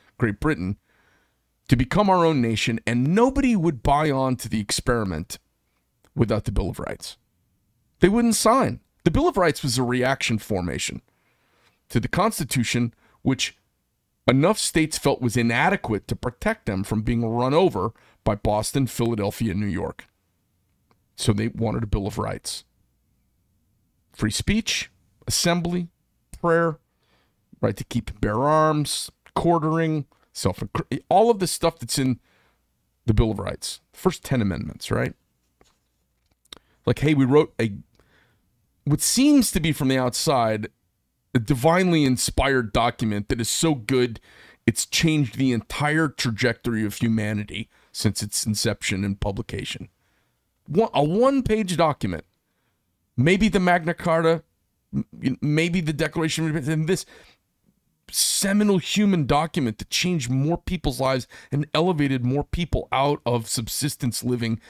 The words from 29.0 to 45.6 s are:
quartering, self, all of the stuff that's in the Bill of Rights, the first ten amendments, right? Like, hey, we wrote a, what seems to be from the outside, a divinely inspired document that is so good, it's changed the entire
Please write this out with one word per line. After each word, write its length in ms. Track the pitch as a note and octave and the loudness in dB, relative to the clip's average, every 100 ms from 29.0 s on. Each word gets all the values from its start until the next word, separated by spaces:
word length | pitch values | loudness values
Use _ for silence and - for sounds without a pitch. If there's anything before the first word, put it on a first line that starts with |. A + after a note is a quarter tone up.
| - - _ | -8 -16 _
quartering, 720 | - E3+ E3+ D#3 D#3+ D#3+ D#3 - _ _ | -2 2 2 2 0 0 -2 -6 _ _
self, 300 | - - F2+ G#2+ - - C3 - | -4 -4 -4 -6 -6 -6 -8 2
all 220 | F3+ A3+ | 4 4
of 80 | A3+ | 4
the 80 | F3+ | 0
stuff 320 | - E3 - | 0 -2 -2
that's 200 | A#2 - | -6 0
in 200 | C3 A#2+ _ _ _ _ _ _ _ _ - | 0 -2 _ _ _ _ _ _ _ _ 0
the 80 | |
Bill 160 | G#2+ A2+ | 2 2
of 80 | G2+ | 0
Rights, 420 | F#2+ - - - _ | -6 -8 -10 -12 _
the 60 | - | -4
first 260 | F#3+ - | -2 -2
ten 160 | - C3 | -2 0
amendments, 480 | G2+ D2+ - - - | 0 -2 -6 -12 -6
right? 240 | A2+ B2+ - _ _ _ _ _ _ _ _ _ _ _ _ _ - _ _ - | -4 -4 -8 _ _ _ _ _ _ _ _ _ _ _ _ _ -20 _ _ -4
Like, 120 | E3 | 0
hey, 140 | - | 2
we 100 | D3 | 4
wrote 300 | C3 D3 E3 - | 6 4 4 0
a, 140 | A2+ G2+ - _ _ _ _ _ _ _ _ _ | -4 -4 -14 _ _ _ _ _ _ _ _ _
what 160 | - D3 | -2 0
seems 520 | - - C#4+ C#4+ A3+ | 2 4 6 6 4
to 80 | - | 0
be 100 | D#3+ | 0
from 180 | C#3+ C3 | 0 2
the 100 | C3 | 2
outside, 720 | B2+ - - C3+ A2+ A2 G#2+ - _ _ _ _ _ B2 | 0 0 2 2 2 0 -6 -14 _ _ _ _ _ -4
a 20 | |
divinely 640 | G#2+ C3+ D3+ F3 F#3 E3 | 0 2 4 4 4 4
inspired 680 | C#3 B2 - - C3+ C3 A2 | 4 2 0 0 2 2 0
document 560 | B2 A#2+ - A2+ G#2 G2+ | 0 0 0 -2 -2 -2
that 120 | A2+ | -4
is 80 | A2 | -2
so 260 | - E3 | 0 2
good, 460 | C#3 G#2+ C3 B2 A2 - - - _ - | 0 0 2 2 -2 -16 -20 -20 _ -2
it's 200 | - - | -2 -4
changed 500 | - E3 D#3 B2+ - | 0 2 2 0 0
the 160 | C3 | 0
entire 560 | A#2 | 0